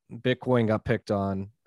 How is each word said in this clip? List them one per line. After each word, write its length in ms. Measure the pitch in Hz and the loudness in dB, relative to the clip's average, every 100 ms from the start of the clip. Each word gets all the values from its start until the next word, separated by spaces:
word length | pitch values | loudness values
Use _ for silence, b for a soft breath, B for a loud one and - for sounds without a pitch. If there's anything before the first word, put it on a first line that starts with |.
| - | -14
Bitcoin 540 | 117 127 123 - 127 110 | -4 -2 -2 2 2 2
got 180 | 110 | 0
picked 260 | - 110 - | 0 -2 0
on, 400 | 101 98 95 98 - | -2 0 -4 -8 -14